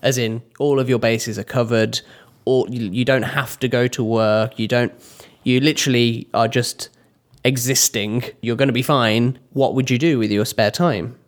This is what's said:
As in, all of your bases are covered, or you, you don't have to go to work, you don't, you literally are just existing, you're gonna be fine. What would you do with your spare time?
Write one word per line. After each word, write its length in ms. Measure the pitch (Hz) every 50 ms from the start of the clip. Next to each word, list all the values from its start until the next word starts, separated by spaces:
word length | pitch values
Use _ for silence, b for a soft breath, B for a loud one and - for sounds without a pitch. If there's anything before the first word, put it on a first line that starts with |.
| -
As 160 | 131 135 127
in, 240 | 120 110 113 117 - _ _ -
all 200 | 139 147 139 139
of 100 | 131 120
your 80 | 131 117
bases 400 | 104 113 117 113 - - 107 -
are 60 | 117
covered, 560 | - - 131 120 113 120 113 110 110 113 - - B B B B B B B _
or 220 | - 131 127 - -
you, 220 | 127 123 117 101
you 140 | 90 120 123
don't 180 | 123 131 131 110
have 360 | - - - 131 117 - -
to 60 | -
go 220 | 127 123 123 123 127
to 160 | - - 120
work, 540 | 110 113 113 110 107 107 110 110 113 - -
you 100 | 110 104
don't, 240 | 123 120 120 113 - B B B B B B B B B B
you 160 | 127 127 127
literally 680 | 135 151 151 - - 143 127 120 120 117 117 113 - _ _
are 140 | - 117 113
just 420 | 123 127 120 - - _ - - b b b b b _ _ _ _ - _
existing, 800 | 127 135 127 117 123 135 - - - - 117 101 104 107 123 123 - - _ -
you're 140 | 117 117
gonna 160 | 113 135 139 117
be 100 | 120 123
fine. 560 | - 151 135 120 110 107 113 120 123 131 - _ _ -
What 200 | 139 135 - -
would 160 | 131 131 127
you 80 | 127 120
do 200 | 143 170 156 123
with 120 | 110 107
your 140 | 104 101 107
spare 260 | - - - 110 104
time? 480 | - - 175 175 131 98 82 120 120 - _